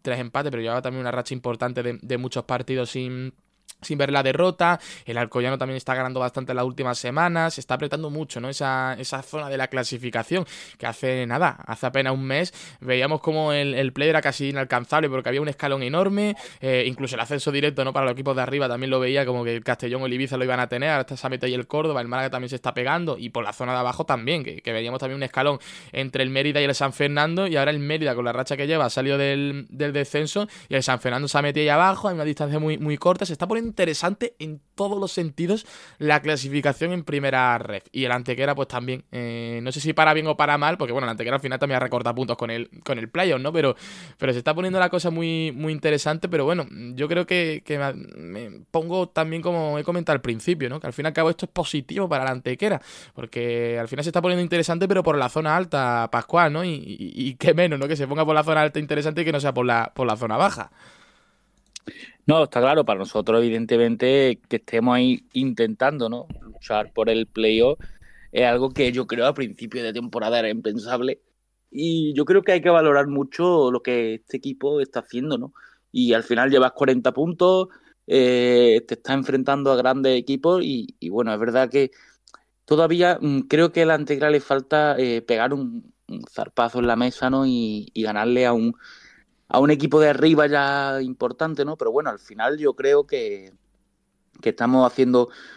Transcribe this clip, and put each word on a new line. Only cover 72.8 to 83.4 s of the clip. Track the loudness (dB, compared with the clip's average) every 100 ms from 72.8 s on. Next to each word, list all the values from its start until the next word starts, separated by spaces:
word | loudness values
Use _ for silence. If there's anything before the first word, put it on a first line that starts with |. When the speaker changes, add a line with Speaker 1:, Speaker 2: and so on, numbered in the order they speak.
| 8 6 4
Speaker 2:
mucho | 0 -4 0 4 4 4
lo | 2
que | 0 0 0
este | -4 -8 -10
equipo | -8 -4 -2 0
está | -2 -6
haciendo, | -8 -6 -4 -4
¿no? | -6 -14 -20 _ _
Y | 0 4
al | 4
final | 2 2 6
llevas | 6 6
cuarenta | 4 2 4 2
puntos, | 0 -2 4 4 4 2 -6 _ _ 0
eh, | 4 6 4 6 6 8 6 4
te |
estás | -8 -2 -2
enfrentando | 0 0 2 2 4
a | 4
grandes | 4 2 2 2
equipos | 0 0 2 2
y, | 0 -4 -6 -10
y | -6
bueno, | -2 0
es | 0
verdad | 0 2 2
que | 2 0 _ _ _ _ -20 _ _
todavía, | 0 4 4 4 4 4
mm, | 0 0